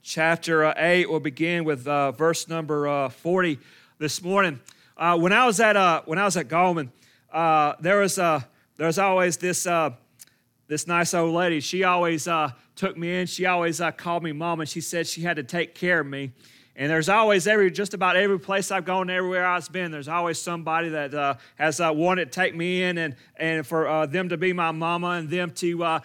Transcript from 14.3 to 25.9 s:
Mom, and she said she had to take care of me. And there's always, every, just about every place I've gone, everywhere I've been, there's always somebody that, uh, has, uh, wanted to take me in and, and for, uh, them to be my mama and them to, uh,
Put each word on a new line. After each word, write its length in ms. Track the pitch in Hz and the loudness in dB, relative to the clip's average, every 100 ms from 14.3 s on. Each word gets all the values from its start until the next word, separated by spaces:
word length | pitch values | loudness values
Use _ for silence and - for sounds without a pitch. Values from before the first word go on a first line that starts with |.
Mom, 300 | 147 170 165 | -6 -4 -4
and 80 | 151 | -6
she 100 | 175 | -8
said 260 | - 175 165 | -6 -6 -6
she 140 | - | -4
had 160 | 170 165 | -4 -4
to 80 | |
take 320 | 139 170 165 - | -4 -4 -6 -4
care 240 | 180 175 | 0 0
of 80 | 143 | 0
me. 240 | 139 139 - - - _ - | -6 -10 -12 -20 -20 _ -6
And 140 | 139 | 0
there's 200 | 160 156 | 0 4
always, 360 | 208 220 202 170 | 4 6 4 4
every, 260 | 214 190 | 4 4
just 220 | 160 202 | 2 -6
about 220 | 202 185 180 | -2 2 4
every 240 | 202 196 | 2 0
place 320 | - 196 190 | 0 -2 -2
I've 140 | 196 170 | -4 -2
gone, 240 | 185 185 | -2 0
everywhere 360 | 185 185 185 180 | -2 0 0 0
I've 240 | 180 - | 0 -4
been, 220 | 170 175 | -8 -6
there's 160 | 156 139 | -8 -6
always 340 | 170 170 165 | -2 -2 -4
somebody 460 | - 170 160 160 170 | -6 -6 -2 -2 -2
that, 260 | 156 143 | -4 -4
uh, 200 | 147 143 131 - _ | -2 -2 -2 -8 _
has, 240 | 156 151 | -2 2
uh, 100 | 165 | 0
wanted 380 | 156 170 185 160 | 2 2 2 -2
to 0 | |
take 240 | 185 185 165 | -2 -2 -2
me 280 | 170 180 | -2 0
in 140 | 185 175 | 0 -2
and, 200 | 160 127 - - | -4 -8 -18 -6
and 320 | 160 160 139 | -2 -2 -2
for, 180 | 165 151 | -2 0
uh, 200 | 156 156 | 0 0
them 240 | 160 180 | -2 -2
to 80 | 170 | -2
be 160 | 185 | 0
my 180 | 180 165 | 0 -2
mama 380 | 160 165 170 175 | -2 -2 -2 -2
and 200 | 175 156 | -4 -4
them 220 | 175 180 - | -4 -4 -4
to, 280 | 175 170 | -4 -2
uh, 160 | 170 | 0